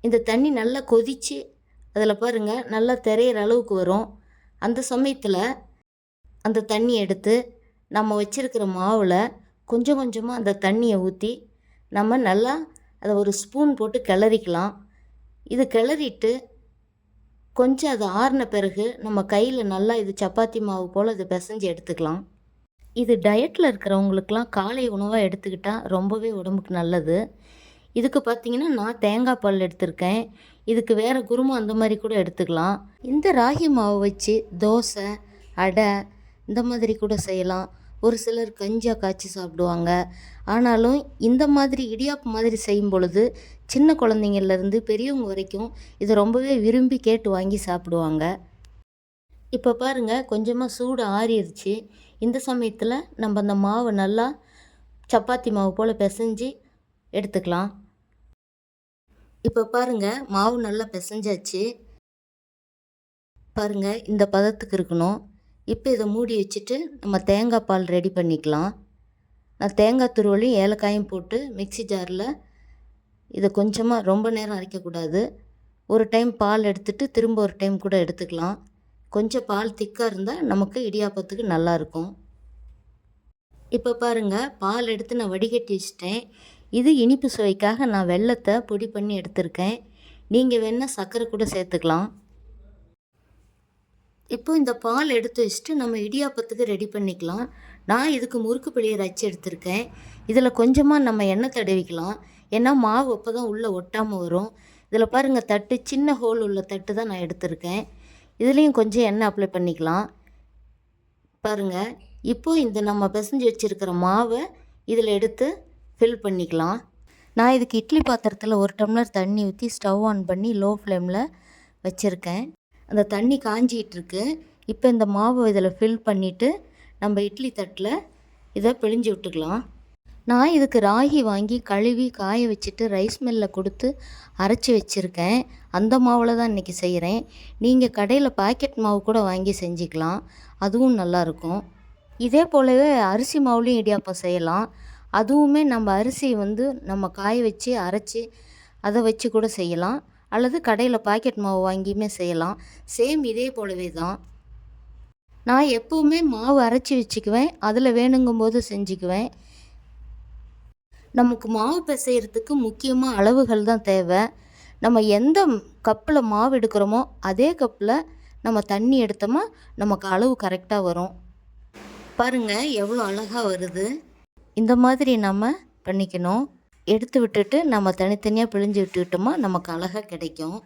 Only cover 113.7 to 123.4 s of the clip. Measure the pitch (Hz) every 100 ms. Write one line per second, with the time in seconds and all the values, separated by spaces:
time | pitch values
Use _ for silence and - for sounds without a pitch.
113.7 | 196 185 180 180 202 233 233 320 - -
114.7 | _ - 226 220 202 220 220 269 392 -
115.7 | _ - _ 233 233 208 185 170 165 165
116.7 | 233 - _ - _ _ - 233 262 247
117.7 | 226 220 311 302 233 214 202 214 214 196
118.7 | - 214 226 233 196 190 208 202 196 240
119.7 | - 202 196 220 202 180 185 220 214 196
120.7 | 208 202 185 180 190 285 - _ - _
121.7 | _ 185 185 202 180 175 180 277 - _
122.7 | _ - 208 208 202 233 277